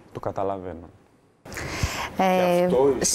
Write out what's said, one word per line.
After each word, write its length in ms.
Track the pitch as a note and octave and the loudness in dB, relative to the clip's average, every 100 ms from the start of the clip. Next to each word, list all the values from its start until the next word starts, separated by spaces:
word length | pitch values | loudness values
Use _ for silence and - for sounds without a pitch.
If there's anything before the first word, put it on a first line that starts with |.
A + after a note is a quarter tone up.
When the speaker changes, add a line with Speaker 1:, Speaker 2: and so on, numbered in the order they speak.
| - | -8
Speaker 1:
το 80 | - | -10
καταλαβαίνουν. 680 | G#2+ G2 G2 G2 F#2 E2 E2 - _ _ _ _ - - - - - - - - | -6 -4 -4 -4 -8 -12 -14 -20 _ _ _ _ -14 -10 -8 -4 -4 -4 -6 0
Speaker 2:
Ε, 400 | F#3+ F#3 F3+ F3 | 2 4 4 4
Speaker 1:
Και 60 | F3+ | 4
αυτό 220 | F3+ C#3 | 4 4
ίσως 180 | C3 - | 2 2